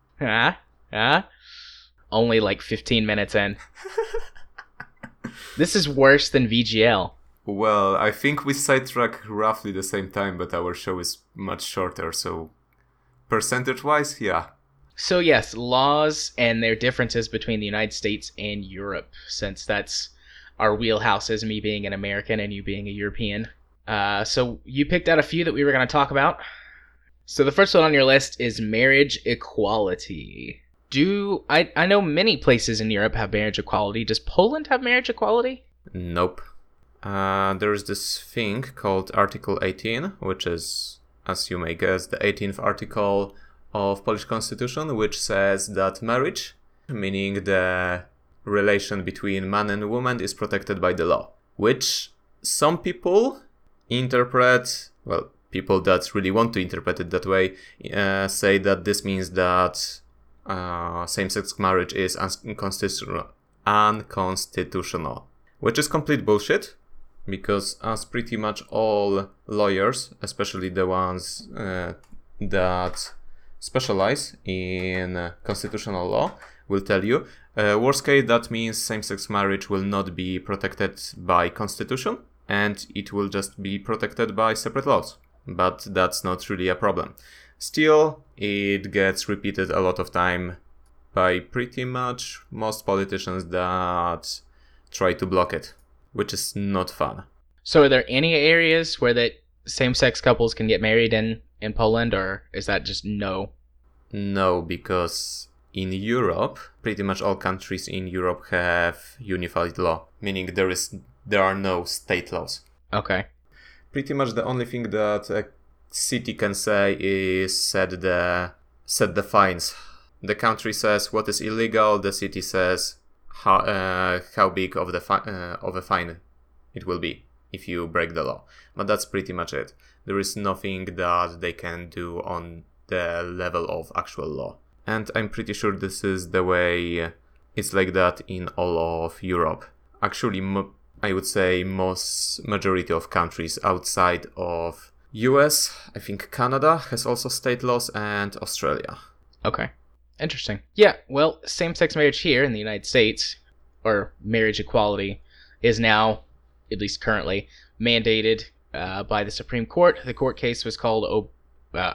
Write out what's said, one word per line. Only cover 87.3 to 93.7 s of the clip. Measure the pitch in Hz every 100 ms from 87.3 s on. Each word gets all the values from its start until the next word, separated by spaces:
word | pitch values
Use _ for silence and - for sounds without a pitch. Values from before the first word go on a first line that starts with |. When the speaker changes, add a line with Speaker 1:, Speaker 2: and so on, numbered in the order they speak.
| - - -
Speaker 2:
Still, | - 156 156 151 156 151 - -
it | 104 101 101 101 95
gets | 101 95 95 -
repeated | 98 98 95 90
a | 87
lot | 90 90
of | 87
time | 90 90 90 90 87 - - _ _ _
by | 95 92 90
pretty | 117 127 123 -
much | 127 123 123 120 - - -
most | 104 110 110
politicians | - 98 98 95 95 92 85
that | 90 90